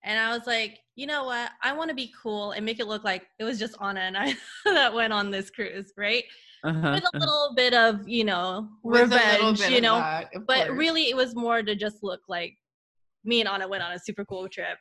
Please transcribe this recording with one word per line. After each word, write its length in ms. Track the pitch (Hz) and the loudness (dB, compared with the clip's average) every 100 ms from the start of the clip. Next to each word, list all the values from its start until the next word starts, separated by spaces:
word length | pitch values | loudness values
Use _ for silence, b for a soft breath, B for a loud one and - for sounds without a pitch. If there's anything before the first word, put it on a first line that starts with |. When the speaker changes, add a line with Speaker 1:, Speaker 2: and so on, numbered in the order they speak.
| - | -4
Speaker 1:
And 140 | 220 | -2
I 160 | 226 233 | 0 -2
was 100 | 233 | -2
like, 340 | 226 220 214 _ - | -2 -2 -8 _ -14
"You 100 | 277 | -6
know 180 | 302 | -4
what? 260 | 262 240 240 - | -4 -4 -6 -6
I 100 | 247 | -4
wanna 220 | 285 320 | -2 -4
be 180 | 269 240 - | -4 -8 -10
cool 280 | 233 208 208 | -6 -6 -4
and 100 | 202 214 | -6 -6
make 120 | 226 | -4
it 80 | 220 | -4
look 180 | 214 | -4
like 220 | 208 185 - _ | -4 -4 -6 _
it 60 | |
was 140 | 220 226 | -6 -4
just 160 | 220 220 | -6 -6
Anna 200 | 196 196 | -6 -4
and 180 | 185 190 | -4 -2
I 160 | 240 262 - | -2 -4 -8
<laughs> 140 | - - | -4 2
that 260 | 359 262 | 4 4
went 220 | 220 226 | 2 0
on 160 | 208 202 | 0 0
this 180 | 196 190 | -2 -6
cruise," 460 | - 202 190 196 - | -8 -8 -8 -14 -6
right? 280 | 202 233 - B B B | -2 -2 -4 B B B
Speaker 2:
Uh-huh, 280 | 151 160 160 | -4 0 0
Speaker 1:
With 120 | 139 | 2
a 20 | 359 | 0
Speaker 2:
uh-huh. 120 | - | -2
Speaker 1:
little 320 | 320 302 294 247 | 0 0 0 2
bit 160 | 247 | 4
of, 340 | 240 226 208 202 | 6 4 4 -2
you 180 | 233 | 0
know, 440 | 214 180 180 185 214 - | 0 0 -2 -4 -8 -10
Speaker 3:
With 280 | 233 240 240 | 2 6 6
a 20 | |
little 320 | 247 220 208 220 | 6 6 6 4
Speaker 1:
revenge, 120 | 214 | 4
Speaker 3:
bit 100 | 196 | 4
Speaker 1:
you 60 | 254 | 4
Speaker 3:
of 40 | |
Speaker 1:
know? 120 | 233 226 | 4 4
Speaker 3:
that, 280 | 156 160 - | 2 -2 -6
of 120 | 185 220 | -12 0
Speaker 1:
But 200 | 254 - | 2 2
Speaker 3:
course. 120 | 262 | 0
Speaker 1:
really, 300 | 320 320 294 | 0 2 0
it 80 | 262 | 0
was 180 | 254 | -2
more 280 | 233 233 233 | -2 0 0
to 120 | 214 | 0
just 280 | 208 208 214 | -2 -4 -6
look 180 | 202 185 _ | -8 -8 _
like 260 | 175 170 _ _ _ _ _ _ _ | -8 -8 _ _ _ _ _ _ _
me 160 | 214 233 | 0 2
and 80 | 214 | 2
Anna 180 | 196 190 | 0 -4
went 160 | 196 | -4
on 100 | 175 | -6
a 60 | 180 | -8
super 280 | - 208 202 | -10 -10 -8
cool 200 | 190 185 | -8 -10
trip. 300 | - 180 175 | -8 -8 -8